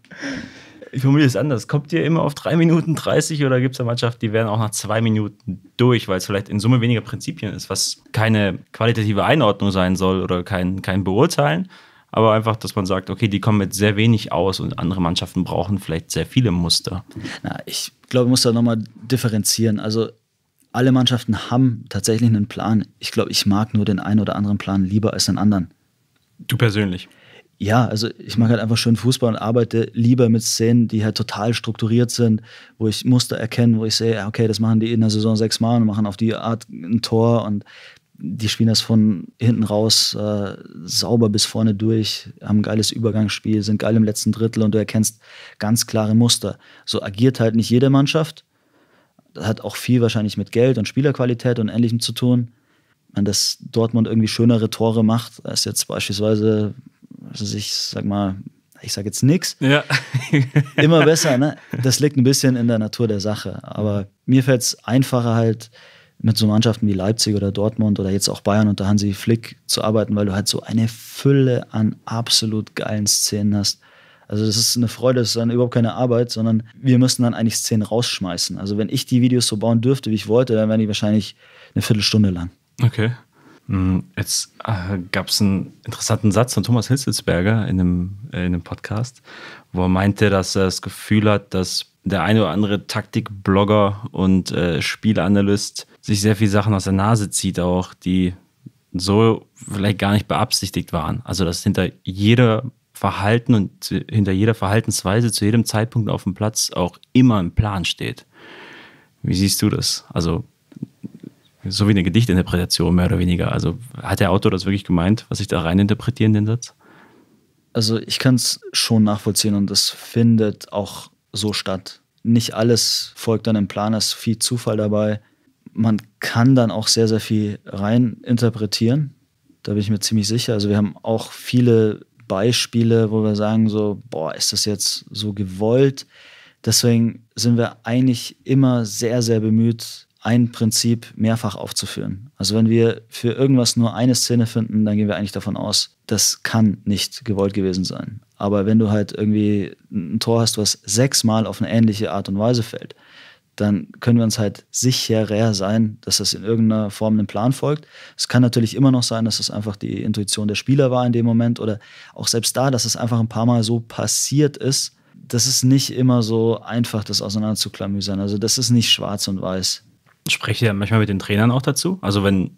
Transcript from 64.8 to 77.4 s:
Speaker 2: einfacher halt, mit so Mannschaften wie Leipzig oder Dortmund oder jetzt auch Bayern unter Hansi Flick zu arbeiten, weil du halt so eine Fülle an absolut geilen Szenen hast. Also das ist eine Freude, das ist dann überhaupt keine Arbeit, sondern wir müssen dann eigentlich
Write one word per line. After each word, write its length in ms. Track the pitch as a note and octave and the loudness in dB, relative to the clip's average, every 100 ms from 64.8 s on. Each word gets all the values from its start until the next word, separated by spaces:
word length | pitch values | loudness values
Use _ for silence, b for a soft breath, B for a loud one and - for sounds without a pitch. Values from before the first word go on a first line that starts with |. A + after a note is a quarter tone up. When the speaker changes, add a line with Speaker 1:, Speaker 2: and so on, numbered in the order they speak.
Speaker 2:
einfacher 520 | - C3 B2+ B2 A#2 A2+ | 0 2 2 0 2 2
halt, 360 | A2+ A2+ - b b b b b | 2 -2 -10 b b b b b
mit 160 | A2+ A2 | 0 2
so 100 | G#2+ | 2
Mannschaften 380 | G#2+ A2+ G#2+ G#2+ | 4 2 0 -2
wie 60 | |
Leipzig 420 | F#2+ F#2+ A#2 A2 | 0 -2 0 0
oder 160 | G2+ G2 | 0 -2
Dortmund 440 | F#2+ G#2+ - G#2+ G2+ | -2 -2 0 0 0
oder 120 | F#2+ | -2
jetzt 180 | G2 - | -2 -2
auch 140 | G2+ | -2
Bayern 260 | G#2 G#2+ G#2+ | 0 2 2
unter 180 | G2 G2 | 0 0
Hansi 280 | G#2 G2+ | 0 0
Flick 440 | G2 A#2 A#2 - - - | -4 0 -2 -2 -20 -6
zu 140 | - G#2+ | -4 0
arbeiten, 320 | A2 G2+ G#2 | 0 0 0
weil 80 | G#2 | 0
du 80 | |
halt 160 | G2 - | -2 -4
so 120 | - | -6
eine 280 | - A2 A2+ | -4 -2 -2
Fülle 840 | - - - C#3 C#3 C3 A#2+ - | -4 -18 -2 2 4 2 0 -4
an 220 | A2 G#2+ - | -2 -2 -2
absolut 720 | - A2+ A#2+ - A2 G#2+ G#2 - | -8 -8 -2 -2 0 -4 -6 -8
geilen 320 | - G#2+ G2+ | -6 -2 -2
Szenen 480 | - - G#2 G#2 G2+ | -2 -2 -2 0 0
hast. 240 | G2 - b b b b - | -2 -6 b b b b -8
Also 180 | G#2 A2 | -2 0
das 120 | G#2+ | 0
ist 180 | - B2 | 0 0
eine 140 | A2+ | -2
Freude, 320 | - B2 B2 | 0 0 2
das 80 | A2 | 0
ist 80 | A2+ | -2
dann 120 | A#2 | 0
überhaupt 240 | A#2+ A#2+ | 0 0
keine 200 | A#2+ A2+ | 2 0
Arbeit, 360 | F2 B2+ A#2 A#2+ | 0 0 0 0
sondern 340 | A2+ A2+ A2 A2 - | -2 0 0 -2 -4
wir 240 | C3 B2 | 2 4
müssen 240 | B2+ - | 4 2
dann 100 | A#2+ | -2
eigentlich 220 | - | 0